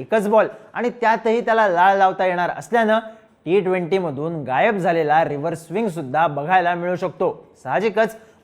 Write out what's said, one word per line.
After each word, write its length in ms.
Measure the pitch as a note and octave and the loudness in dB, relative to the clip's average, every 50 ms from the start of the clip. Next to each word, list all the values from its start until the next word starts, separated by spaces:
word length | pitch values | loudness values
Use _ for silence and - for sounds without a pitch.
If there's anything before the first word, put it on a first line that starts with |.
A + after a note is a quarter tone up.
एकच 260 | B2+ - G#3+ A3 F#3+ G#3 | -6 -2 -2 0 0 2
बॉल 180 | A3 G#3+ F#3+ C#3 - - - - - | 2 2 2 2 -2 -12 -18 -14 -8
आणि 160 | F3+ A3+ B3 | -4 -4 -4
त्यातही 500 | A#3+ - A#3 G#3+ A3+ - - A3+ A3 A#3+ | -4 -2 0 0 0 2 0 0 0 0
त्याला 260 | G3+ A#3+ A3+ A3+ A3 | 0 0 2 2 2
लाळ 300 | G3+ F3 E3+ F3+ G3 G3 | 2 4 4 4 4 4
लावता 280 | G3 F#3+ F#3+ F#3 F#3+ F#3+ | 4 4 2 2 2 0
येणार 240 | F#3 F3+ F3 F3 D#3+ | 0 0 0 -2 -2
असल्यानं 500 | - - - - A3+ A#3 A3+ G#3+ A3 A3+ A3+ A3 - - - _ _ _ - | -4 -6 -6 -2 0 2 2 2 2 0 -2 -4 -14 -20 -20 _ _ _ -4
टी 140 | D#3 F3 G#3 | 0 0 2
ट्वेंटीमधून 840 | F3+ F#3 F#3 F#3 F3 D3+ F#3 F#3+ F3+ D#3+ C3+ C3 D3 E3 E3+ D#3+ C#3 | 2 2 0 -2 -2 0 -2 -2 -2 -2 -6 -6 -6 -6 -6 -6 -6
गायब 340 | A2+ B2+ C#3 F3 A3+ A3 | -2 0 2 2 2 2
झालेला 460 | G3 E3+ F#3 E3+ E3 D#3+ D3 D3+ D#3+ E3 | 0 0 0 0 0 2 2 2 2 2
रिव्हर्स 400 | C#3+ D3 C#3+ C#3+ E3+ E3 D#3 - | 0 -2 -4 -4 -6 -6 -8 -8
स्विंग 200 | - E3 G#3 A#3 | -8 -6 -4 -4
सुद्धा 380 | G#3 D#3 E3+ D3 B2+ C3 D#3 E3 | -4 -4 -6 -8 -4 -2 0 0
बघायला 460 | E3 C#3+ C#3+ C#3+ D#3+ F#3 F#3 F3 F3 F3 | 0 -2 -4 -2 2 2 2 2 2 0
मिळू 200 | E3+ E3+ F3+ F3+ | -2 -2 -4 -4
शकतो. 340 | E3+ F#3+ E3+ C#3 - F#3+ D#3+ A2+ - - - _ _ - | -2 -4 -4 -4 -2 -2 -2 -2 -4 -12 -20 _ _ -6
साहजिकच 540 | B2+ C#3 E3+ G3+ A3+ F#3 G#3+ A3+ G#3 - - - - _ _ | -4 -2 0 0 0 0 0 0 0 -2 -10 -20 -20 _ _